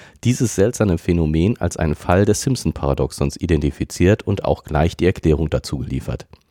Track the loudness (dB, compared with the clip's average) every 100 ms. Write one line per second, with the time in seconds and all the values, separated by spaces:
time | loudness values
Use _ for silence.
0 | -20 _ -2 0 -2 2 0 2 0 0
1 | 0 0 2 2 2 0 -4 -2 -2 -2
2 | 0 2 4 2 0 -2 -2 -2 -2 0
3 | -2 -2 -4 -2 0 2 0 -2 -8 2
4 | 2 4 0 -2 -4 -6 -4 0 0 2
5 | 0 2 0 2 0 -4 -6 -8 -6 -6
6 | -6 -8 -10 -20 _